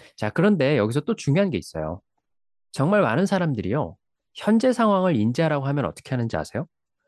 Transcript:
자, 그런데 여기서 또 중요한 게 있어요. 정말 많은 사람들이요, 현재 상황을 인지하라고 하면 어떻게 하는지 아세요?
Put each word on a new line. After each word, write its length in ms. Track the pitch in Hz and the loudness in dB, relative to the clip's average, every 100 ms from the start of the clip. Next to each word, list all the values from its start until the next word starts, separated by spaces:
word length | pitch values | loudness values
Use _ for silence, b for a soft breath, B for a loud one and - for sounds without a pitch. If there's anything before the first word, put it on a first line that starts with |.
| B B | B B
자, 140 | 107 | -6
그런데 480 | - 196 190 131 147 | 0 2 2 2 2
여기서 220 | 107 131 | 2 0
또 140 | - | -2
중요한 360 | 220 - 151 202 | -4 0 0 0
게 80 | 104 | -2
있어요. 420 | - 82 78 90 _ _ _ _ _ _ _ | -6 -8 -8 -8 _ _ _ _ _ _ _
정말 300 | - 147 208 | -2 0 2
많은 240 | 135 120 196 | 2 2 0
사람들이요, 680 | 190 170 113 92 139 92 - _ _ _ | 0 0 -2 -2 -4 -4 -10 _ _ _
현재 380 | - - 226 254 | -8 0 2 2
상황을 440 | 247 226 190 185 131 | 2 2 2 2 2
인지하라고 500 | 110 123 160 147 135 | 0 2 0 0 -2
하면 180 | 147 | -2
어떻게 260 | 92 - - | -2 -4 -6
하는지 260 | 127 113 80 | -4 -2 -4
아세요? 300 | 78 110 - _ _ _ | -4 -6 -10 _ _ _